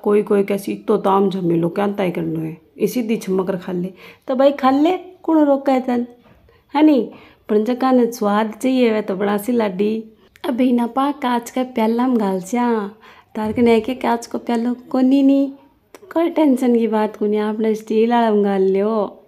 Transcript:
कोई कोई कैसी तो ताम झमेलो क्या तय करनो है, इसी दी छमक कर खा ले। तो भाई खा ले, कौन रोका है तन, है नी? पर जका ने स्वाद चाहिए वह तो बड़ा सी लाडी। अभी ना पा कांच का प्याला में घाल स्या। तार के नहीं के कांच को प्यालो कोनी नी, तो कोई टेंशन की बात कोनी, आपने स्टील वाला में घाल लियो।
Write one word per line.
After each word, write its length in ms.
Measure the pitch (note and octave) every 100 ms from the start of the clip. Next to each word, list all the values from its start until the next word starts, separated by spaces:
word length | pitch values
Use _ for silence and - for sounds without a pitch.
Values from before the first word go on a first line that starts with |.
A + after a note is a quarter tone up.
कोई 200 | G#3 G#3
कोई 220 | G3+ G#3
कैसी 300 | G3+ G3 G#3 G3+
तो 180 | - G#3
ताम 300 | G3 G3 G3
झमेलो 380 | F#3+ E3+ E3+ E3+
क्या 180 | G3+ G3+
तय 220 | G3+ F#3
करनो 300 | F3+ E3 D#3+
है, 160 | D#3+ E3 _ -
इसी 240 | G3+ B3+
दी 140 | A3 A3
छमक 300 | - F#3+ F#3
कर 100 | F#3
खा 160 | F#3
ले। 200 | F3+ F#3 - - - -
तो 80 | B3+
भाई 160 | C#4
खा 180 | C#4+ C4
ले, 260 | C#4 D#4+ F4+ - -
कौन 220 | - D#4+
रोका 280 | D4 C#4 C#4
है 80 | C4
तन, 260 | B3+ A#3+ A#3+ - _ _ _ _ _
है 80 | D4
नी? 160 | D#4 C4+ G3+ - - _ -
पर 140 | G#3+
जका 280 | A3 B3 C4
ने 180 | B3+ A#3
स्वाद 420 | A#3+ G#3 G#3 A3
चाहिए 360 | - C4 C4 A#3
वह 80 | G#3+
तो 160 | G#3 F#3+
बड़ा 200 | G3+ G#3
सी 140 | -
लाडी। 520 | A#3+ G#3+ F#3 G#3 A3 A3 _ _ _
अभी 280 | - A#3+ B3+
ना 140 | A#3+ A#3
पा 220 | C4 C#4 C#4+
कांच 280 | B3 B3 B3
का 120 | C4
प्याला 420 | B3+ A#3 A3+ A#3 B3+
में 120 | A#3+
घाल 220 | G3 F#3+
स्या। 280 | F3+ A#3+ A#3+ A3+ G3+ G#3 - - _
तार 180 | A3 G#3+
के 100 | A3
नहीं 200 | A#3 A3+
के 120 | A3 B3+
कांच 300 | A#3 A#3 -
को 120 | A#3
प्यालो 340 | - A#3+ A#3+ A#3+ -
कोनी 320 | C4 B3+ C#4
नी, 240 | C4+ C#4 C#4 C4+ _ _ _
तो 140 | - -
कोई 160 | D#4+ E4+
टेंशन 460 | E4 D4+ B3 B3+ A#3
की 100 | A3+
बात 280 | G#3+ G#3+ -
कोनी, 200 | G#3 G#3+
आपने 360 | G#3+ G#3+ A3
स्टील 380 | G#3+ G#3+ A3 A3+
वाला 180 | A#3+ A3+
में 120 | G#3
घाल 180 | G3+ G3
लियो। 380 | F#3+ F#3+ G#3 A3+ - -